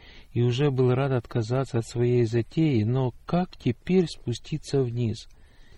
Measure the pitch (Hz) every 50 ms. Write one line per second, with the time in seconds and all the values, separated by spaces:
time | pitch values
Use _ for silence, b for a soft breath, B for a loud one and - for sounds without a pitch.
0 | B B B B B B B 117 120 123 117 127 147 147 131 131 127 123 123 131
1 | 139 135 135 120 - - - 123 110 110 123 135 131 - - 117 117 - - 120
2 | 120 120 123 120 120 110 120 117 117 - - 160 160 151 131 110 104 110 127 135
3 | 131 120 - - - - 175 175 180 - - - - 127 123 - - - 180 190
4 | 170 151 - - - 123 120 - - - 156 147 - - - 139 131 120 117 120
5 | 120 107 - - - - b b b b b b b b b